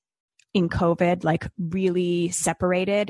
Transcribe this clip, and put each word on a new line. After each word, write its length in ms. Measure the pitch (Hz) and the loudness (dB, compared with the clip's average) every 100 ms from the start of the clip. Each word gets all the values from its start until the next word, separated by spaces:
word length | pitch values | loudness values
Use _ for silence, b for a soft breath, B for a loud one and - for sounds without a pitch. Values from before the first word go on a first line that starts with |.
| _ _ _ _ _ | _ _ _ _ _
in 160 | 202 170 | 0 0
covid, 540 | - 175 170 175 180 | 2 2 2 2 2
like, 240 | 165 160 - - | 0 -2 -4 -8
really 720 | 170 190 190 175 175 175 170 | -6 0 0 0 0 0 -2
separated 800 | - 180 165 180 180 185 202 | -2 -2 0 0 0 0 0